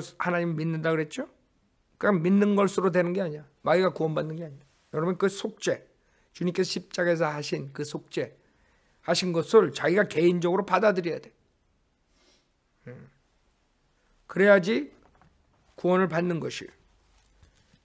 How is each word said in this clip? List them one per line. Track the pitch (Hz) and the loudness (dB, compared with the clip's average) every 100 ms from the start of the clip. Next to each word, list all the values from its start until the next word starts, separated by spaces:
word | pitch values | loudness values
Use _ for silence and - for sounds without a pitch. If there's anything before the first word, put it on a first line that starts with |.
| 160 - | -4 -6
하나님 | 180 175 170 156 | -4 -2 -2 -4
믿는다 | 160 160 160 | -4 -2 -2
그랬죠? | 160 151 - 311 _ _ _ _ _ _ - | -2 -2 -8 -12 _ _ _ _ _ _ -4
그냥 | 208 180 | 0 2
믿는 | 170 202 208 202 | 2 4 4 2
것으로 | 190 190 185 | 2 2 0
되는 | 175 175 | 2 0
게 | 185 | -2
아니야. | 175 151 - _ | -6 -8 -14 _
마귀가 | 139 175 185 | 0 2 2
구원받는 | - 160 156 156 160 | 0 -2 -2 -6 -8
게 | 160 | -12
아니야. | 139 _ _ _ | -16 _ _ _
여러분, | 151 175 180 | -4 -4 0
그 | 190 | -2
속죄, | 190 214 - - 127 - _ _ _ _ | -2 -8 -6 -4 -4 -8 _ _ _ _
주님께서 | - 175 170 185 | -6 -4 -2 -4
십자가에서 | 180 - - 175 165 156 | -6 -6 -2 0 0 0
하신 | 147 143 160 139 | -4 -6 -6 -6
그 | 143 | -10
속죄 | 147 151 - 160 120 - _ _ _ _ _ _ | -8 -10 -8 -6 -6 -10 _ _ _ _ _ _
하신 | - 170 185 | -2 -2 0
것을 | 165 156 220 170 | -2 4 6 6
자기가 | 139 151 190 202 | 2 0 2 0
개인적으로 | 151 175 175 170 190 196 | 2 2 4 2 0 2
받아들여야 | 185 214 185 170 135 | 2 2 2 -2 -8
돼. | - _ _ _ _ _ _ _ _ _ _ _ _ _ _ _ 123 | -12 _ _ _ _ _ _ _ _ _ _ _ _ _ _ _ -20
음. | 131 135 _ _ _ _ _ _ _ _ _ _ _ - | -20 -20 _ _ _ _ _ _ _ _ _ _ _ -6
그래야지 | 170 202 196 175 247 285 - _ _ _ _ _ _ _ - | 2 6 6 4 -2 -4 -12 _ _ _ _ _ _ _ -4
구원을 | 180 185 185 | 2 2 2
받는 | 160 175 165 | 0 -2 -2
것이에요. | 127 - - _ _ _ _ _ _ _ _ _ _ _ | -6 -8 -14 _ _ _ _ _ _ _ _ _ _ _